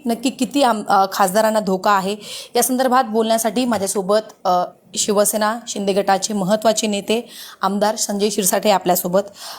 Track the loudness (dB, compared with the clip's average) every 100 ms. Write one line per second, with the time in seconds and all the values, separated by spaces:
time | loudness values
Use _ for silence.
0 | -4 -2 -2 -2 -2 2 2 2 2 2
1 | 2 2 0 2 2 2 0 0 2 0
2 | 0 -6 -8 -14 -4 0 0 2 2 2
3 | 2 0 2 0 0 0 0 0 -2 -2
4 | 0 0 0 -6 0 0 0 -8 _ -6
5 | 0 2 2 0 -2 -4 -8 -6 -2 0
6 | 2 0 0 -2 0 0 2 0 0 -2
7 | -2 -2 -4 -14 -18 -6 -2 0 0 0
8 | -4 -2 -2 0 0 2 2 2 2 0
9 | 2 0 -2 -6 -16